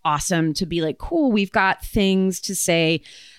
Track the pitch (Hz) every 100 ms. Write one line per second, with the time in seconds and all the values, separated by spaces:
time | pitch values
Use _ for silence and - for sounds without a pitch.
0 | 160 147 - 170 160 147 175 170 156 -
1 | - 339 277 214 196 214 190 - - 226
2 | 196 190 190 180 - 185 - 165 160 160
3 | - - -